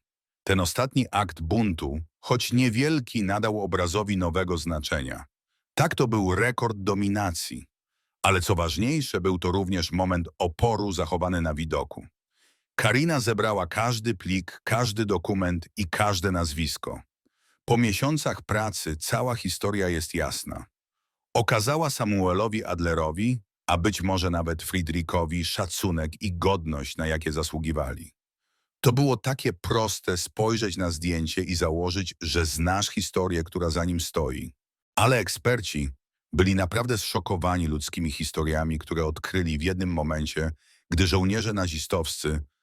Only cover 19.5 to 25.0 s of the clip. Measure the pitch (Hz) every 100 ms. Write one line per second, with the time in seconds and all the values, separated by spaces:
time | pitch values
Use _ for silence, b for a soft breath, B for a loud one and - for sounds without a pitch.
19.5 | - 101 101 92 82 - 82 69 - -
20.5 | 62 - _ _ _ _ _ _ 127 113
21.5 | 113 107 156 156 - 110 101 92 90 110
22.5 | 107 - 87 85 82 78 80 117 127 -
23.5 | _ - 87 92 95 95 95 90 85 82
24.5 | 80 - 95 80 85